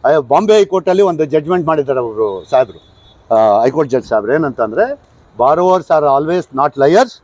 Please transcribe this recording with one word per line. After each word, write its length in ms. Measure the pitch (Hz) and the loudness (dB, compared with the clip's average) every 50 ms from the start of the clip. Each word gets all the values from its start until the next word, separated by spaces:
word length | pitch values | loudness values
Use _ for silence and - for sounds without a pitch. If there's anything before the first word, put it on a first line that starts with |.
| - | 0
ಅಯ್ಯೋ, 160 | 160 156 156 | 0 0 0
ಬಾಂಬೆ 320 | 135 117 143 165 208 214 214 | 0 0 0 0 2 4 4
ಹೈಕೋರ್ಟಲ್ಲಿ 480 | 220 202 - 185 185 160 190 180 190 | 2 2 2 -2 -2 0 0 2 2
ಒಂದು 240 | 202 190 170 151 156 | 2 0 0 -2 -2
ಜಡ್ಜ್ಮೆಂಟ್ 420 | 147 143 156 147 156 185 180 160 | 0 0 -2 -2 0 -4 -2 0
ಮಾಡಿದ್ದಾರೆ 320 | 156 160 156 139 139 135 127 | 0 -2 -2 0 -2 -2 -2
ಅವರು 460 | 123 117 110 107 110 104 98 95 85 - | -4 -4 -4 -2 -4 -2 -4 -8 -6 -2
ಸಾಹೇಬ್ರು, 300 | 139 127 131 - - - _ _ _ _ _ _ _ _ _ _ 113 | 0 0 0 0 -6 -20 _ _ _ _ _ _ _ _ _ _ 0
ಆ, 280 | 110 110 107 101 107 113 | 2 4 4 2 2 2
ಹೈಕೋರ್ಟ್ 280 | 131 135 156 156 127 | 0 0 -2 -4 -2
ಜಡ್ಜ್ 160 | 127 127 - | -2 -4 -2
ಸಾಹೇಬ್ರು, 260 | - 117 110 101 107 135 | -2 -4 -2 -2 -2 -2
ಏನಂತಂದ್ರೆ 800 | 160 160 143 113 - 120 107 110 151 220 254 285 - _ _ _ _ _ _ _ 104 | -2 -2 -4 -4 -4 -6 -4 -2 -2 -2 -2 -4 -12 _ _ _ _ _ _ _ -2
"Borrowers 460 | 120 135 151 165 180 185 185 185 - | 0 0 2 2 2 0 0 0 0
are 340 | - 170 156 151 143 135 139 | 0 0 0 2 2 0 0
always 360 | 151 160 175 180 160 _ 135 | 0 -2 -4 -4 -6 _ -4
not 240 | 135 143 147 - 139 | -2 -2 -2 0 0
liars 340 | 135 143 170 208 262 233 - - | 2 4 4 2 2 0 -4 -20